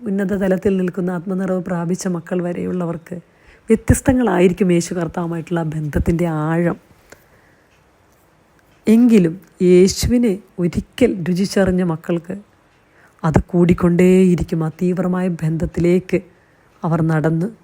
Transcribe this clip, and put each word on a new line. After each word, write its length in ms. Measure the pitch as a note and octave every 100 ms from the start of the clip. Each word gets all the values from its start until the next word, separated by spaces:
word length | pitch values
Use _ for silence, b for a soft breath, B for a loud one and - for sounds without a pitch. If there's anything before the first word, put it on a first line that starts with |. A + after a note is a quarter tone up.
| A#3
ഉന്നത 240 | G3 G3 G3+
തലത്തിൽ 300 | F#3+ F#3 G3+ F#3+
നിൽക്കുന്ന 360 | F3+ F3 F3+ F3+
ആത്മനിറവ് 460 | F3 F#3 F#3+ F#3 F3
പ്രാപിച്ച 360 | F3 E3+ F3+ G3 F3
മക്കൾ 220 | D#3+ F#3 F3
വരെയുള്ളവർക്ക് 720 | F3 F3+ F3+ E3+ E3+ - F3 - b b b _
വ്യത്യസ്തങ്ങളായിരിക്കും 960 | A3+ - - - B3+ A#3 F3 F#3 F3 F#3
യേശു 180 | F3 E3+ F3+
കർത്താവുമായിട്ടുള്ള 640 | E3 E3 E3+ E3+ D#3 E3+
ആ 40 | D#3+
ബന്ധത്തിൻ്റെ 520 | D#3 D3+ C#3 - E3+ E3+ D#3 D3+
ആഴം. 260 | E3 E3+ G#3 _ _ b b b b b b b _ _ _ _ _ _ _ _ _ _ _ -
എങ്കിലും 480 | A3+ A#3+ A3+ E3+ F3 - _ F3+
യേശുവിനെ 640 | F3+ F#3+ - - A#3+ A#3+ F#3+ _ -
ഒരിക്കൽ 480 | F3 - - - A#3+ G3 E3
രുചിച്ചറിഞ്ഞ 540 | F3+ G3 - F#3+ F3+ F3+
മക്കൾക്ക് 440 | D#3+ - E3+ E3+ F#3+ G#3 _ b b b b b b
അത് 180 | E3 D3 -
കൂടിക്കൊണ്ടേയിരിക്കും. 1120 | F3+ F3 F3 F3 E3+ F#3 F#3 F#3+ F3 - E3 D#3+
ആ 40 | -
തീവ്രമായ 480 | F3+ F3+ F3+ F#3 F#3 E3
ബന്ധത്തിലേക്ക് 760 | D#3+ D#3+ E3 - E3+ F3+ F3+ F3+ - b b b b b
അവർ 180 | F3+ E3 D#3+
നടന്ന് 380 | D#3+ D3+ E3 F#3+ A3+